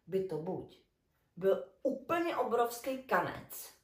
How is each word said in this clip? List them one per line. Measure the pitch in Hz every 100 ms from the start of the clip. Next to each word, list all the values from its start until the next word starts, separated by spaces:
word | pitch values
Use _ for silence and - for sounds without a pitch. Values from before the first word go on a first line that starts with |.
| -
By | 190
to | 185 151
buď | 170 156 - - _ _ _ _ _ -
byl | 190 185 - -
úplně | 269 - - 339 339 -
obrovský | 233 233 240 - - 262
kanec | - 185 - - - - - -